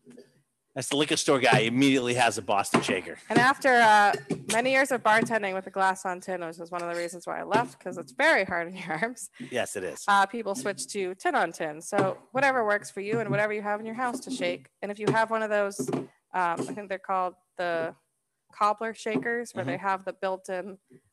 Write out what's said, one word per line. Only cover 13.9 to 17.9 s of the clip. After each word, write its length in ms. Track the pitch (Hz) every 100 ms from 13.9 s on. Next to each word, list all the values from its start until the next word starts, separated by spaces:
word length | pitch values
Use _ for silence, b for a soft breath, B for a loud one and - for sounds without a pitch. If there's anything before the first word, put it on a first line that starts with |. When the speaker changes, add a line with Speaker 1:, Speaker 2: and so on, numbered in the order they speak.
| 226
Speaker 2:
house 240 | 254 254
to 80 | 269
shake. 380 | 262 180 180 - _
And 80 | 202
if 80 | 208
you 80 | 214
have 200 | 220 226
one 100 | 226
of 80 | 220
those, 400 | 208 202 196 -
um, 180 | B 131 B _
I 220 | 185 175 165 135 -
think 140 | 202
they're 100 | 190
called 340 | - 190 180 175 _ -
the 380 | 175 165 165